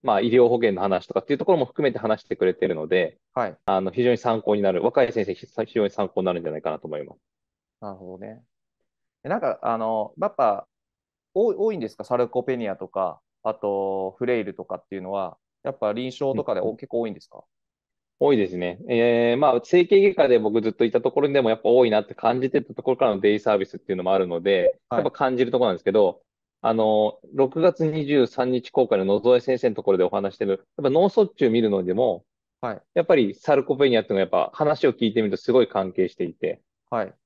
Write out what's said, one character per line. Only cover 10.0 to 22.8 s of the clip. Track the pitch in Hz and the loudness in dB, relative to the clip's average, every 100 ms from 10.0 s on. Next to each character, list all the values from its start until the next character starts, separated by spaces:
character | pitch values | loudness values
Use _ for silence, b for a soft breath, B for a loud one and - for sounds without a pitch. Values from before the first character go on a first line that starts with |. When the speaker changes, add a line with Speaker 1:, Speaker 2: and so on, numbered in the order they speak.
| 104 - | -6 -6
Speaker 2:
や | 202 | -6
っ | - | 0
ぱ、 | 120 98 - _ _ _ _ _ _ | 0 0 -8 _ _ _ _ _ _
多 | 190 226 | -2 -2
い、 | 185 | 0
多 | 220 | -4
い | 196 | -4
ん | |
で | 110 | -8
す | _ | _
か？ | - | -4
サ | 123 | -2
ル | 120 | 0
コ | 127 | -2
ペ | 123 123 | -4 -6
ニ | 110 | -6
ア | 95 | -8
と | 95 | -8
か、 | 98 92 - _ _ | -6 -6 -6 _ _
あ | 110 | -8
と、 | 110 104 98 98 95 95 95 | -6 -4 -4 -4 -4 -6 -6
フ | 123 | -2
レ | 120 | -2
イ | 101 | -4
ル | |
と | 92 | -12
か | 92 90 | -12 -14
っ | _ | _
て | 98 | -12
い | |
う | |
の | 90 | -8
は、 | 98 90 - _ _ | -8 -8 -12 _ _
や | 135 | -12
っ | 131 | -6
ぱ | 107 | -4
臨 | 107 127 | -4 -8
床 | 127 139 | -6 -4
と | 131 139 | -4 -4
か | |
で | 98 | -4
お-、 | |
Speaker 1:
う | 104 | -4
ん、 | |
う | 117 | -8
ん。 | |
Speaker 2:
結 | - | -8
構 | 117 | -6
多 | 113 | -6
い | |
ん | |
で | 90 | -10
す | _ | _
か？ | - _ _ _ _ _ _ _ _ | -20 _ _ _ _ _ _ _ _
Speaker 1:
多 | 143 | 2
い | 127 | 4
で | 95 | 2
す | 90 | -2
ね。 | 90 87 - | -6 -8 -2
え | 120 120 117 120 120 | 2 4 4 2 4
ー、 | |
ま | 147 120 | 2 2
あ、 | |
整 | - 180 | 2 2
形 | 175 196 | 6 6
外 | 202 185 | 4 4
科 | 139 | 4
で | 120 | 4
僕 | 107 110 | 4 0
ず | 110 | -2
っ | |
と | - 117 | 0 0
い | |
た | 120 | 2
と | 123 | 0
こ | 131 | 0
ろ | 143 | 0
で | 139 | 2
も | 117 | 0
や | 113 | 0
っ | |
ぱ | - | 4
多 | 123 120 | 4 6
い | |
な | 107 | 2
っ | 104 | -2
て | - | -2
感 | 110 123 | -2 0
じ | 131 | -2
て | 143 | -2
た | 120 | -4
と | - | -8